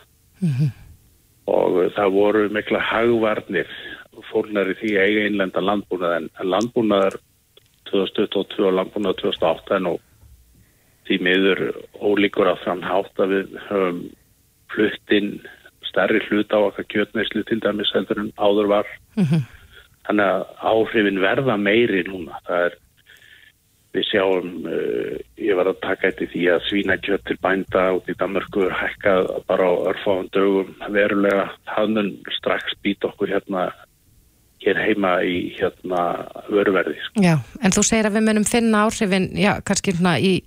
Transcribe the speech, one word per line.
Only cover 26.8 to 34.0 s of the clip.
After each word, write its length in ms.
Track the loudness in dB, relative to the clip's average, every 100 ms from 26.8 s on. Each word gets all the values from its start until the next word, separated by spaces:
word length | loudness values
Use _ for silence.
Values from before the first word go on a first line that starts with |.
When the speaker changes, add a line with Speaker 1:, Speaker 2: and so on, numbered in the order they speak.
| 0 -2 -2 -4 -2
Speaker 2:
til 100 | -4
bænda 460 | 0 0 0 0 2
út 140 | 0 -2
í 80 |
Danmörku 480 | -6 -4 -4 -4 -2
er 80 | 0
hækkað 760 | -2 -6 -2 2 2 2 -2 -2
bara 200 | 2 2
á 60 | 2 0
örfáum 400 | -2 0 -2 0
dögum 440 | 0 2 2 0 -6 -4
verulega. 640 | 2 2 2 2 2 0 -6
Það 260 | -8 -2 0
mun 240 | 0 -2 -4 -10
strax 420 | -6 -2 -4 -4 -6
bíta 260 | -4 -2 -4
okkur 200 | -2 -2
hérna, 440 | -2 -4 -4 -4 -6 -16 _